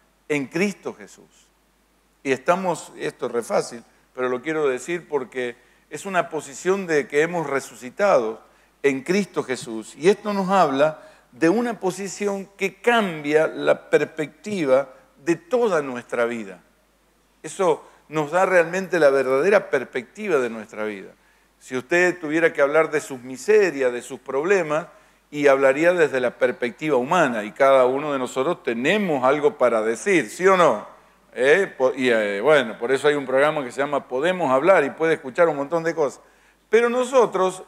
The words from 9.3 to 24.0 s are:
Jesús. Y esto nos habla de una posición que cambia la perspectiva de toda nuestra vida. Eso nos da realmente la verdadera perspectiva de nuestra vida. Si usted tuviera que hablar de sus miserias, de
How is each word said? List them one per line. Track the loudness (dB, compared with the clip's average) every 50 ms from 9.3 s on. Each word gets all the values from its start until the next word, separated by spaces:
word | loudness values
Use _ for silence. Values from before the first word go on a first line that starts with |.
| -6 -8 -6
Jesús. | -6 -8 -8 -8 -10 -10 -10 -12 -14 -12
Y | 0 2 2
esto | 2 2 -2 -6 -4
nos | -4 -2 0
habla | 2 4 4 4 4 2 2 2 0 -4 -12 -20 -20 _ _ _
de | -4 0 2 2
una | 2 2 0 -2 -4 -4
posición | -6 -6 -6 -6 -8 -12 -8 -6 -4 -4 -4 -6 -8 -14 _
que | -6 -6 -6 -6 _
cambia | 0 2 2 2 2 0 -4 -6 -2 2 2 2 2
la | 2 -2 -2 0 0 0 0 0 0
perspectiva | 0 0 0 -2 -4 -8 -8 -8 -10 _ -10 -8 -6 -4 0 2 2 2 2 -2 -8 -20 _ _ _ _ -4
de | -4 -4
toda | -4 -4 _ -2 0 0 0 0 -2 -2
nuestra | -4 -8 -10 -10 -6 -2 -2 -2
vida. | -2 -2 -6 -10 -12 -16 -18 _ _ _ _ _ _ _ _ _ _ _ _ _ _ _ _ -18
Eso | -12 -4 -2 0 0 0 -2 -4 -12 _ _ _ -8
nos | -6 -4 -4 0
da | 0 0 2
realmente | 4 4 4 2 2 -2 -6 -4 -2 2
la | 4 4 6
verdadera | 6 4 2 2 2 2 2 4 2 2 2 0
perspectiva | -2 -4 -4 -6 -8 -10 -10 -10 _ -10 -4 -2 0 0
de | 0 -2
nuestra | -4 -8 -12 -12 -10 -8 -8
vida. | -8 -8 -10 -14 -18 -20 _ _ _ _ _ _ _ _ _
Si | -14 -8 -8
usted | -8 -4 0 0 2 2 2 0 -2
tuviera | -6 -4 0 2 2 2 2
que | 2 2
hablar | 2 4 2 2 2
de | 0 -4
sus | -4 -6 -10 -14
miserias, | -14 -14 -16 -6 0 2 4 4 4 2 0 0 -2 -2 -2
de | -4